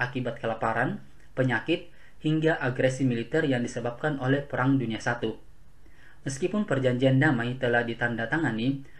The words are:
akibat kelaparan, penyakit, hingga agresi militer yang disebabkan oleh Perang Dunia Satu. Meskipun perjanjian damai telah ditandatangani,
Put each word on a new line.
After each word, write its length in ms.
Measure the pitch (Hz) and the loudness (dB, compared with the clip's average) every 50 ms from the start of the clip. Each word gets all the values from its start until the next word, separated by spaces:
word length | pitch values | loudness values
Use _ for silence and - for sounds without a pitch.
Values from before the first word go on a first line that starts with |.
akibat 400 | 127 123 - 127 123 117 113 - | -4 -2 -2 -4 -4 -4 -6 -4
kelaparan, 640 | - 113 110 - 123 113 113 113 123 165 202 208 - - - - - - - | -4 -4 -2 0 0 0 2 2 0 0 -2 -6 -10 -14 -16 -16 -16 -10 -2
penyakit, 560 | - 131 131 120 110 - - 165 175 - - - - - - - - - | 0 2 2 2 0 0 0 -2 -2 -2 -8 -16 -18 -18 -18 -12 -4 0
hingga 320 | 156 156 160 160 156 156 | 0 2 4 4 4 2
agresi 480 | - 143 127 127 - 135 131 131 135 139 | 2 0 -2 0 2 2 2 2 4 2
militer 400 | 127 120 117 117 - - 160 160 | 2 2 2 -2 0 0 0 2
yang 160 | 143 131 120 | 2 2 2
disebabkan 560 | 120 117 - 123 113 120 - - - 156 151 135 127 | 0 -2 -4 -4 -4 -4 -4 -2 -2 -2 0 0 0
oleh 180 | 131 139 143 | 2 2 0
Perang 400 | 143 - - 120 127 139 139 131 | 0 -2 -2 0 2 4 4 4
Dunia 220 | 120 110 110 104 - | 2 0 -2 -2 -2
Satu. 340 | 123 120 120 - 110 107 - - - - - - - - - - - - - - - - - - | -2 -2 0 0 -4 -4 -4 -10 -16 -16 -16 -16 -16 -16 -18 -18 -16 -16 -18 -18 -18 -16 -10 -8
Meskipun 420 | 139 131 - 185 180 - 208 208 | -8 -6 -2 -2 -2 0 0 0
perjanjian 540 | - - 127 123 127 123 123 131 135 131 131 | 0 0 2 2 2 2 4 4 6 6 6
damai 400 | 143 160 151 113 117 120 123 - | 6 6 4 4 0 -2 -2 0
telah 240 | - 120 120 120 123 | 0 2 2 2 2
ditandatangani, 1040 | 117 117 - 123 120 120 113 113 113 151 160 165 123 110 110 113 135 139 135 - - - - | 0 -2 -2 -2 -2 0 0 -2 -2 0 0 0 0 0 0 0 0 0 -2 -4 -12 -16 -16